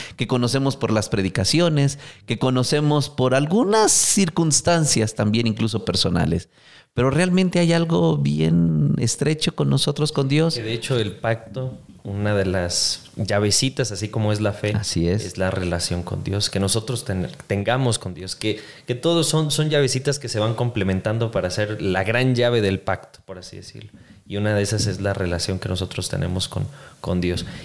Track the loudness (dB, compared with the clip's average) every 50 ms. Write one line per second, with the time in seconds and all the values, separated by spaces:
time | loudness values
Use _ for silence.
0 | -12 -10 -8 -6 -4 0 0 2 2 2 0 0 0 0 -2 0 0 0 0 0
1 | 0 0 0 0 0 0 0 0 0 2 2 4 4 4 4 4 2 2 0 -4
2 | -12 -18 -20 -12 -8 -6 -4 0 0 2 2 2 2 2 2 2 2 4 4 2
3 | 2 0 -2 0 2 2 4 2 2 2 2 2 2 4 4 4 4 4 4 4
4 | 2 2 4 2 2 2 2 2 2 2 2 2 2 2 2 4 4 2 2 2
5 | 2 0 0 0 0 2 2 2 2 0 0 0 0 0 -2 -2 -2 -2 0 0
6 | 0 2 2 2 2 2 0 -2 -2 -6 _ _ -20 -20 -20 -20 -20 _ -2 0
7 | 0 2 2 2 2 2 4 2 2 2 2 2 4 4 4 2 2 2 2 2
8 | 4 4 2 2 2 0 2 2 2 4 4 4 4 4 4 2 2 2 2 2
9 | 0 0 0 0 0 -2 -2 0 -2 -2 -2 0 0 2 2 2 2 0 0 0
10 | -2 -2 0 0 0 2 2 2 2 2 0 -2 -4 -4 -4 -4 -2 -2 0 0
11 | 0 -2 -4 -4 -2 -2 -2 -2 -4 -10 -10 -8 -8 -8 -8 -12 -16 -20 -20 -14
12 | -10 -8 -4 -2 0 0 2 2 2 2 0 0 -2 -2 -2 -2 -2 -2 -4 -6
13 | -10 -12 -8 -6 -4 0 0 2 2 2 2 2 0 0 0 -2 -4 -4 -4 -6
14 | -6 -4 -4 -2 0 0 0 0 0 -2 -2 -2 -2 -2 -2 -2 -2 -2 0 0
15 | 2 2 2 0 -2 -4 -4 -4 -2 -2 -2 -2 -2 -2 -2 -2 -2 -2 -4 -4
16 | -4 -6 -6 -6 -4 -4 -2 -2 -2 -2 -2 0 0 0 0 -2 -2 -4 -6 -6
17 | -6 -4 -4 -4 -4 -6 -8 -10 -6 -4 -4 -2 0 0 0 0 2 0 0 -2
18 | -4 -8 -10 -10 -10 -12 -8 -6 -4 -4 -4 -4 -8 -16 -20 -12 -6 -6 -4 -2
19 | 0 0 2 2 2 2 0 0 0 0 0 -2 0 2 2 2 2 2 0 -2
20 | -2 -2 -4 -4 -4 -6 -2 0 0 0 0 0 -2 -2 0 0 0 0 0 0
21 | 0 -2 -2 -2 -2 -2 -2 -2 -2 -2 -2 -2 -2 -2 -2 -4 -2 0 0 0
22 | 0 2 2 2 2 2 2 4 2 4 4 4 2 2 2 0 0 -2 -4 -4
23 | -6 -12 -20 -20 -20 -18 -18 -16 -16 -16 -16 -16 -18 -18 -18 -18 -18 -20 -20 -20
24 | -20 -20 -20 -20 -12 -8 -4 -2 0 2 2 2 2 2 0 0 0 0 -2 -2
25 | -2 -2 -2 0 -2 -2 -2 -2 -2 -2 -4 -2 -2 -4 -4 -4 -4 -4 -6 -6
26 | -6 -4 -2 -2 -2 -2 -2 -2 -4 -4 -4 -4 -4 -6 -8 -12 -20 -20 -18 -10
27 | -4 -2 -2 0 0 0 -2 -2 -4 -8 -12 -14 -12